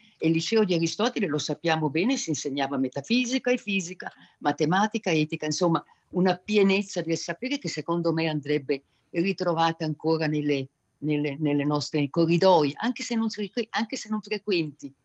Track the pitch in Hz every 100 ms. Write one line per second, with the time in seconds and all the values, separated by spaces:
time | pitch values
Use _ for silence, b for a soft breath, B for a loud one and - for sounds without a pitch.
0 | b b 160 165 - 220 196 170 165 -
1 | 226 - 180 147 - 147 165 160 151 156
2 | 226 269 - 143 143 143 135 135 131 143
3 | - 240 240 254 254 247 208 196 170 180
4 | 190 B B B 147 143 156 190 214 220
5 | 190 156 156 160 156 151 175 156 b b
6 | b 180 185 180 - 208 196 196 196 180
7 | 160 160 - 165 254 277 156 - 156 170
8 | 165 160 165 151 139 147 135 135 _ _
9 | _ 175 196 185 175 160 165 165 156 151
10 | 160 160 156 151 147 139 135 _ _ -
11 | 147 147 147 143 151 147 143 147 - 151
12 | 143 170 165 170 190 170 143 - 240 247
13 | - 233 226 214 202 247 214 208 226 -
14 | 214 214 202 208 208 180 151 135 139 -